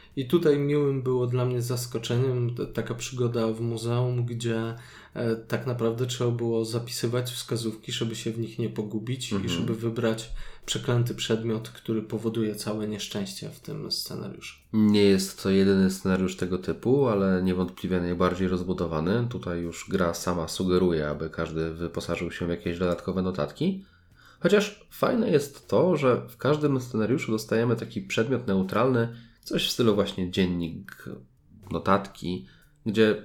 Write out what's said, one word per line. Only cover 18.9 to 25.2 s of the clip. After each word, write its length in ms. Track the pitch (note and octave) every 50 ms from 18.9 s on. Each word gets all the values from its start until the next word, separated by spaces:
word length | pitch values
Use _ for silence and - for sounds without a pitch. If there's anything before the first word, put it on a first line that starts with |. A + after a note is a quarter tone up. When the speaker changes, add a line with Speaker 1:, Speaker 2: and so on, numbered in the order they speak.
| D#2+ D#2 D#2 F2+ G#2 A#2+ A#2+ A#2+
Speaker 2:
Tutaj 300 | A#2+ F2+ - F2+ F2 E2+
już 260 | E2+ E2+ E2 - - -
gra 240 | F#2 F#2 F2+ E2+ E2+
sama 340 | - - F2+ F2+ F2 E2 E2
sugeruje, 600 | - - G2 F#2 F2+ F2+ F#2 F2 E2 D#2 D2+ D2
aby 220 | D2 D2 D#2+ D#2+
każdy 440 | - - E2 D#2+ D#2+ D#2+ D#2+ D#2+ D#2+
wyposażył 560 | E2 F2 E2+ - F2+ - - E2+ - F2+ E2
się 160 | - - F2+
w 40 | E2+
jakieś 280 | F2 E2+ - F2 E2+ E2+
dodatkowe 440 | F#2 F2 F2 - - - F2 F#2+ F#2
notatki. 600 | F#2 F2+ F#2 D2 - - - D3+ F#3+ F#3+ F#3+ - - _ _ _ _ - - - - - -
Chociaż 460 | - F3+ G3+ G#3 F#3+ - - - - _
fajne 400 | - - - - B3+ A#3